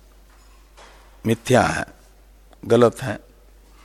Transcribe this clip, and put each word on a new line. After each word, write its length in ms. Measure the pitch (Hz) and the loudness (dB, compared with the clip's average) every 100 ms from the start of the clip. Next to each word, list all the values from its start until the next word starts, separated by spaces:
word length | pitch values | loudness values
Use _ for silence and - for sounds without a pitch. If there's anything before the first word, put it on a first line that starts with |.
| _ _ _ _ _ _ _ - - - - - 110 | _ _ _ _ _ _ _ -20 -20 -20 -20 -10 -6
मिथ्या 360 | 113 - 123 | -4 0 0
है, 240 | 85 80 - - _ _ _ _ _ - | 0 -2 -10 -14 _ _ _ _ _ -16
गलत 380 | - 117 120 - | -2 2 2 0
है। 180 | 127 107 - _ _ - _ - | -10 -12 -16 _ _ -20 _ -20